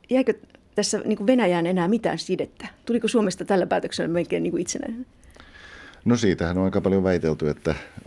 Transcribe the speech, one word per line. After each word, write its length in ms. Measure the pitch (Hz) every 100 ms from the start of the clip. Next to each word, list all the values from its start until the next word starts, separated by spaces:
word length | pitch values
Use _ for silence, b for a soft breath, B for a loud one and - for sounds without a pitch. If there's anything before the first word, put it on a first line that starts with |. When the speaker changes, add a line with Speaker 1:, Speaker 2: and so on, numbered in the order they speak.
| -
Speaker 1:
jäikö 240 | 254 247 - - - _
tässä 240 | - 202 208
niin 180 | - 214
kuin 100 | 202
Venäjään 400 | 254 196 175 170
enää 220 | 185 175
mitään 300 | 226 180 160
sidettä? 500 | 175 175 139 - - -
Tuliko 240 | - 240 220
Suomesta 360 | 240 202 -
tällä 220 | 180 196 -
päätöksellä 420 | 180 - - 160
melkein 340 | 170 170 175
niin 80 | 175
kuin 100 | -
itsenäinen? 460 | 185 - - 226 254 _ B B B B B B B B
Speaker 2:
No, 120 | 110 120
siitähän 420 | 110 85 85 90
on 60 |
aika 160 | 95 95
paljon 240 | 95 98
väitelty, 440 | 92 87 80 78 78
että 260 | 73 - 76 B B